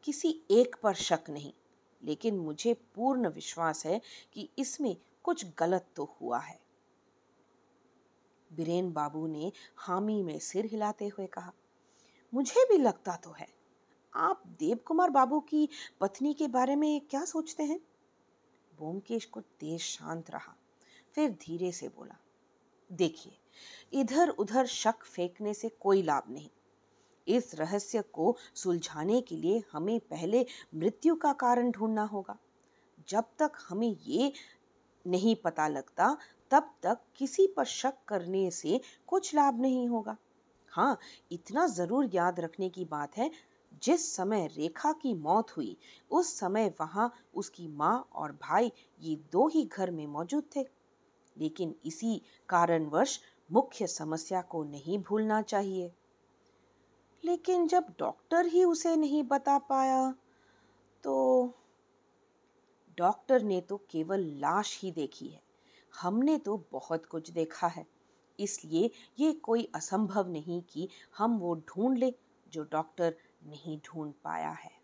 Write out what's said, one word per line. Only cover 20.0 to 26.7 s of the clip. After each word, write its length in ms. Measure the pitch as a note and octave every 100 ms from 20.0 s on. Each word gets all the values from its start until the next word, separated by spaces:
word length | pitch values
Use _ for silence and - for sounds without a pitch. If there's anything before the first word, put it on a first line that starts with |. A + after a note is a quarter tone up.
| D#3 E3 D#3+
रहा, 260 | D#3 - - _ _ _ - _ -
फिर 160 | D4+
धीरे 400 | F3+ - E3+ F3+
से 180 | F3 -
बोला, 260 | - - - _ _ _ _ _ _ _
"देखिए, 460 | F3+ F3 - - - _ - - - -
इधर-उधर 720 | C4+ B3 C4+ F4 - G3+ A#3 B3+
शक 380 | - A3 A3+
फेंकने 500 | - - F3+ F3 G#3
से 160 | G#3 A3+
कोई 320 | - G3 G3
लाभ 220 | E3 C#3+ -
नहीं। 200 | C3 D3 _ _